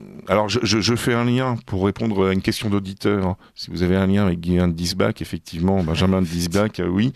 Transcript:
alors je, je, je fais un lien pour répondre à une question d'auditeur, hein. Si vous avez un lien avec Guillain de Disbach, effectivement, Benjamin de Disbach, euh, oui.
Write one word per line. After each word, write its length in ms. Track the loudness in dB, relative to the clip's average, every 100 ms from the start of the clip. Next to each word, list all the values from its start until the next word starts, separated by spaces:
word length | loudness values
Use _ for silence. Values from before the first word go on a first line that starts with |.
| -18 -12 0
alors 180 | 0 2
je, 120 | 0
je, 160 | 0 0
je 160 | 2 0
fais 180 | 0
un 120 | 0 2
lien 320 | 0 0 -4 -4
pour 200 | 0 0
répondre 420 | 0 -2 2 2
à 60 |
une 80 | 2
question 280 | 0 -2 0
d'auditeur, 580 | -2 -2 -4 0 0 0
hein. 100 | -4 -10 -18
Si 160 | -10
vous 120 | -2
avez 140 | 2 2
un 100 | 2
lien 180 | 2 2
avec 140 | 0
Guillain 300 | 0 2 2
de 40 |
Disbach, 420 | 0 -2 0 -2 -2
effectivement, 640 | -8 -10 -10 -4 0 0
Benjamin 380 | 0 0 2 2
de 60 | 0
Disbach, 520 | -2 0 0 0 -2
euh, 80 | -2
oui. 240 | 0 0